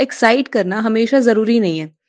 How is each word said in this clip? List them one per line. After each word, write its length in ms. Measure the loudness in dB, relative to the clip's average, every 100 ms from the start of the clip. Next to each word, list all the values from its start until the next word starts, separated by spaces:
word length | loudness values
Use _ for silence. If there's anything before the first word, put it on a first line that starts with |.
एक्साइट 460 | -6 0 0 2 0
करना 320 | -4 -2 -4
हमेशा 380 | -2 0 0 2
ज़रूरी 380 | 2 2 2 2
नहीं 200 | 0 -2
है। 120 | -8 -14